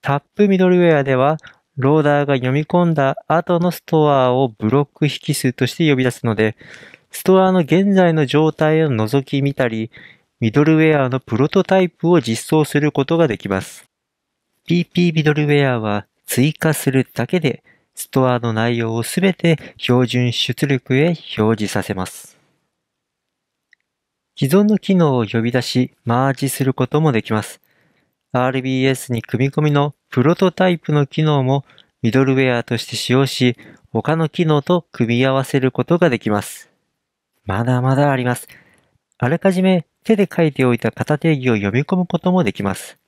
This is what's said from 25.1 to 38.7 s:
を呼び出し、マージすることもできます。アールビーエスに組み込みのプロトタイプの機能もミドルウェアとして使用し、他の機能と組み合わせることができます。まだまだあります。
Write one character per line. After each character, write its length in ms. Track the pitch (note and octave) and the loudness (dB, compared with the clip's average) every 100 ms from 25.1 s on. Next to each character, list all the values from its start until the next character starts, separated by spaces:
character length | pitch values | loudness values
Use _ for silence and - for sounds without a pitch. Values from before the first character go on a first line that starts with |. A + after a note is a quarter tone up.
| B2+ | 2
を 80 | G#2+ | 0
呼 160 | A#2 | -2
び 100 | A2+ | -2
出 100 | B2 | -2
し、 300 | A#2+ B2 B2+ _ - | -2 -2 -2 _ -2
マ 240 | A#2+ C3+ | 0 0
ー 40 | |
ジ 140 | C3 C#3 | -2 -6
す 160 | - | -2
る 100 | C3 | -4
こ 140 | - B2+ | -2 -2
と 140 | D3+ | 2
も 100 | D#3 | 2
で 100 | A#2 | 0
き 120 | - | -2
ま 100 | G#2+ | -4
す。 160 | - - _ _ _ _ _ _ _ | -4 -14 _ _ _ _ _ _ _
ア 140 | B2+ B2+ | -2 -2
ー 60 | |
ル 100 | C3 | -2
ビ 220 | C3 C3 | -4 -2
ー 60 | C3 | 0
エ 60 | C3 | -2
ス 160 | - | -4
に 100 | A#2 | -6
組 260 | - A2+ C3+ | -4 -2 -2
み 40 | |
込 100 | - | 0
み 80 | D3+ | 0
の 240 | C#3+ C#3+ - _ | 2 0 -4 _
プ 140 | - | 0
ロ 120 | C3 F3 | 2 2
ト 160 | F#3 | 0
タ 180 | - F#3 | 2 0
イ 80 | E3+ | 0
プ 160 | - | -2
の 140 | D3 C#3 | -2 -2
機 160 | - | -2
能 200 | D#3 C#3+ | 0 0
も 220 | B2+ C#3 - _ _ _ | 0 -2 -4 _ _ _
ミ 100 | A#2 | 0
ド 120 | C3 | 2
ル 120 | C3+ C3+ | 2 2
ウ 20 | |
ェ 200 | C3 A#2+ | 0 -2
ア 60 | |
と 140 | - A#2 | -4 -6
し 80 | - | -6
て 100 | B2 | -10
使 180 | - | 0
用 120 | B2+ C3+ | 0 0
し、 320 | - B2 A#2+ - - _ | 0 0 0 -14 -20 _
他 240 | A2+ - D#3+ | -6 -2 -2
の 140 | D#3+ | -2
機 160 | - E3 | -2 0
能 160 | D3 | 0
と 240 | - F3+ - | 2 -2 -2
組 240 | - A2+ A#2+ | -4 -2 2
み 80 | C3 | 2
合 80 | |
わ 100 | C3 | 0
せ 160 | C3+ C#3 | -2 0
る 120 | B2+ | 0
こ 120 | - | -2
と 140 | A#2+ E3+ | -2 2
が 120 | E3+ | 2
で 100 | A#2+ | 0
き 100 | - | -2
ま 120 | G#2 | -2
す。 280 | - - - _ _ _ _ _ _ _ - | -4 -16 -20 _ _ _ _ _ _ _ -6
ま 180 | F#2+ | -4
だ 180 | A#2 B2+ | -2 0
ま 140 | C3 C3+ | 0 2
だ 160 | C#3+ | 2
あ 40 | C3+ | 0
り 80 | |
ま 120 | B2 A#2+ | -2 -4
す。 120 | - - _ | -8 -20 _